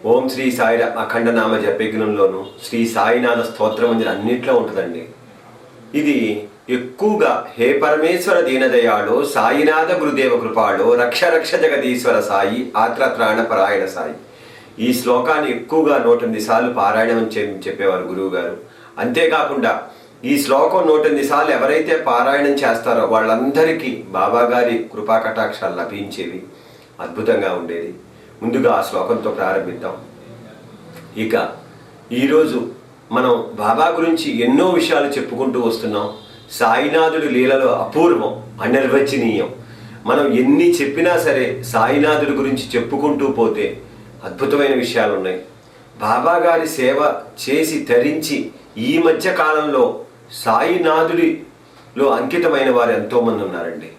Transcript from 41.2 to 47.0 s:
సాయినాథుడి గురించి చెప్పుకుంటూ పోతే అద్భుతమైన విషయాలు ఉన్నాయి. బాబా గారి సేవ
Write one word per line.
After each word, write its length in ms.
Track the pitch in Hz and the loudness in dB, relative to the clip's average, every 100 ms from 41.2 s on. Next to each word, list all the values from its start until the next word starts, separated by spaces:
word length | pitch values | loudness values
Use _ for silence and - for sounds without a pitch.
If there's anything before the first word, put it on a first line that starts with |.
| 151 131 123 - | 2 0 0 -4
సాయినాథుడి 680 | - - - 143 151 147 139 | -4 0 2 2 2 2 0
గురించి 380 | 135 135 127 - 117 | 0 -2 -2 -2 -4
చెప్పుకుంటూ 520 | 120 139 147 139 139 | -2 -2 0 0 0
పోతే 520 | 117 113 104 98 - - - - - | 2 0 0 -4 -6 -16 -20 -20 -16
అద్భుతమైన 500 | 95 92 135 143 139 | -14 -4 0 2 2
విషయాలు 380 | 131 113 117 104 | 2 0 0 0
ఉన్నాయి. 300 | 95 92 92 - - - - - - | -2 -4 -6 -10 -20 -20 -20 -20 -6
బాబా 320 | 110 - 160 | -2 0 2
గారి 360 | - 165 165 156 | 2 4 2 0
సేవ 440 | - 127 139 | 0 0 2